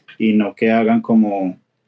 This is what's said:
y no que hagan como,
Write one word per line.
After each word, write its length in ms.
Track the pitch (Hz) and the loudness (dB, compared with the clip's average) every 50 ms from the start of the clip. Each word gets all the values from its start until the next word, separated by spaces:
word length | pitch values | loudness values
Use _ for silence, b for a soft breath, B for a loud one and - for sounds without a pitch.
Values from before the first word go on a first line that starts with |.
| B B B | B B B
y 160 | - 110 110 107 | -4 -2 0 0
no 220 | 107 104 98 - | 0 0 -2 -4
que 160 | - 113 113 | -2 0 0
hagan 300 | 113 113 110 110 117 113 | 2 2 2 0 0 0
como, 560 | 110 - 117 110 107 104 101 98 95 90 90 - _ _ _ _ _ | 0 2 2 2 2 2 -2 -4 -4 -6 -8 -10 _ _ _ _ _